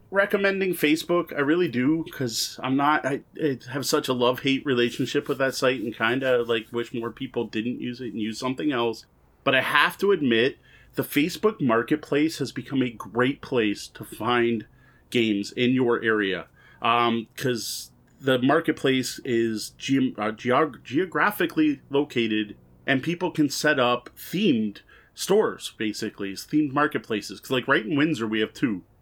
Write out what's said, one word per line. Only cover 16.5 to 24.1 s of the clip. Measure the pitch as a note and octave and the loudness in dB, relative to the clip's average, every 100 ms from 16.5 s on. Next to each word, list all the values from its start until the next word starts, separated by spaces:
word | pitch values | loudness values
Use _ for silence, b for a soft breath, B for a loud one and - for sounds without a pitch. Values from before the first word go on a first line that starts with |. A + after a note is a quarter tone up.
| b b b | b b b
Um, | A#2 A#2 A#2 A#2 A2 - | 0 2 2 0 -4 -4
'cause | C3 A#2 - - - _ _ _ | -2 -2 -4 -10 -12 _ _ _
the | C3+ B2+ | 0 2
marketplace | C3 D#3+ E3 - C#3 C3 B2 - - | 4 4 2 0 0 0 -2 -6 -2
is | A#2 A2+ G#2+ - - | 0 0 -2 -8 -10
ge-, | - C3+ C3 - | 0 0 0 -2
uh, | G#2+ | -6
geog-, | A2 A#2+ B2+ D#3 A#2+ - | -4 0 2 2 -4 -4
geographically | C#3 F#3 D3+ F#3+ - F3 D#3+ D#3 C3+ - | -2 0 0 0 2 0 2 2 0 -2
located, | C#3 D3 B2 A2+ G#2+ G#2 - _ - - | 0 0 0 0 0 -2 -8 _ -8 -2
and | C3+ | -2
people | C3+ F3 F3+ | -2 -4 -2
can | - C#3+ | 0 0
set | - D3+ C#3+ | 0 0 2
up | B2 B2 - | 2 0 -4